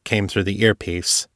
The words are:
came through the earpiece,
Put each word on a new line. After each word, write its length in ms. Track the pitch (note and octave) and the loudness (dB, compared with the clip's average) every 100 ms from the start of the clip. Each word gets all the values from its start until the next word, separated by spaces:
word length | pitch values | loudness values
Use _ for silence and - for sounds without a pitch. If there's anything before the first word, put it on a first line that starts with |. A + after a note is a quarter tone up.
came 220 | - A2 G2+ | -2 0 0
through 180 | - | 0
the 180 | F#2+ G2 | -2 2
earpiece, 640 | A2+ G#2 - F2 - - - | 2 2 -2 -4 -2 -2 -2